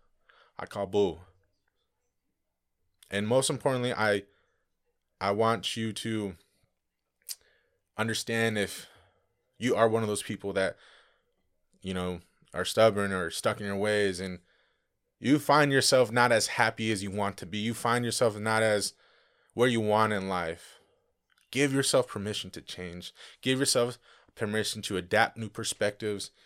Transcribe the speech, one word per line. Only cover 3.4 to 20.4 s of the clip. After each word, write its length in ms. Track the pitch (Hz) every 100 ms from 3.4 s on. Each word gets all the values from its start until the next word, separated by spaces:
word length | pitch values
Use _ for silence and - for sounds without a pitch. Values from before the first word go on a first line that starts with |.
| 131
importantly, 420 | 139 143 127 123
I, 320 | 107 107 101 - _ _ _ _ _ _ _ _ -
I 120 | 98
want 440 | 104 113 113 - 113
you 180 | 113
to 420 | 101 113 110 101 87 _ _ _ _ _ _ _ _ - - _ _ _ _ _ -
understand 600 | 113 110 - 113 113 107
if 300 | 95 - - - _ _ _ _ _ -
you 180 | 117 95
are 140 | 113
one 140 | 113
of 60 | 107
those 120 | 104
people 320 | - 104 101
that, 240 | 95 95 - - - _ _ _ _ _ _ _ _
you 140 | 92 92
know, 240 | 90 87 - _ _
are 120 | - 90
stubborn 460 | - 110 101 98
or 200 | 95 82
stuck 280 | - 113 104
in 60 | 101
your 120 | 98
ways, 420 | 107 107 101 87
and 180 | 92 90 _ _ _ _ _ _ _ -
you 200 | 110 147
find 320 | - 147 143
yourself 400 | 139 - 131 113
not 200 | 120 120
as 160 | 113 -
happy 440 | - 113 113 110
as 100 | 104
you 80 | 101
want 260 | 101 101 -
to 100 | 90
be. 100 | 104
You 160 | 110
find 320 | 113 120 120 120
yourself 320 | - 120 104
not 240 | 110 110
as 320 | 110 104 98 - _ _ _ _ _ -
where 140 | 127
you 120 | 117
want 320 | 107 107 107
in 160 | 104 95
life. 500 | 90